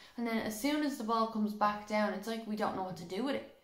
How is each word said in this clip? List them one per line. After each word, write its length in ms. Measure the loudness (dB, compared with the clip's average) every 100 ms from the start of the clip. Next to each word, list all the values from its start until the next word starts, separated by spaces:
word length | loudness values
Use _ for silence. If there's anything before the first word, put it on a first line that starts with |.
| -16 -4
And 100 | -2
then 120 | 0
as 200 | -2 0
soon 260 | 2 2
as 120 | 2 0
the 80 |
ball 240 | 0 2 2
comes 240 | 2 0
back 340 | 2 2 2 0
down, 280 | 2 2
it's 120 | 0 -2
like 200 | -4 -4
we 100 | 0
don't 200 | 0 0
know 60 |
what 140 | -4 -6
to 60 |
do 200 | -6 -2
with 120 | 0 -2
it. 180 | -4 -16